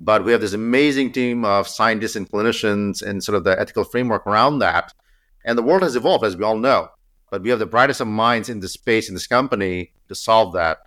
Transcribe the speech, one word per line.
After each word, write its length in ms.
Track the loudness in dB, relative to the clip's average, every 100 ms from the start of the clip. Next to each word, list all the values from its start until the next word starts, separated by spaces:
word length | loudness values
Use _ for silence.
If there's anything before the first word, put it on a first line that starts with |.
But 240 | 0 2
we 60 | 4
have 100 | 2
this 120 | 2
amazing 580 | -4 0 2 2 2 -2
team 340 | -2 -2 -2
of 220 | 0 0 0
scientists 480 | 0 0 0 -4
and 160 | -6 -6
clinicians 720 | -2 0 0 -2 0 -2 -6
and 220 | -6 -6
sort 100 | -2
of 80 | 0
the 180 | 0 0
ethical 220 | -2 -4
framework 420 | -2 -2 -2 -2
around 360 | 0 2 2 2
that. 320 | 0 0 -4 _ _ _ _ _
And 140 | -4 -2
the 40 |
world 200 | 2 2
has 140 | 2 0
evolved, 280 | 0 2
as 120 | 0 0
we 80 |
all 120 | -2 0
know. 320 | 2 2 0 _ _ _ _
But 140 | -6
we 80 | -2
have 80 | -2
the 80 | 0
brightest 340 | 2 2 2
of 60 | -4
minds 420 | 0 0 0 -4
in 120 | -10
this 140 | -10
space, 340 | -8 0 0 0
in 80 | -10
this 100 | 0
company, 640 | 0 0 -2 -2 -4 -8 _ _
to 80 |
solve 380 | -10 2 2 4
that. 240 | 0 -2 -2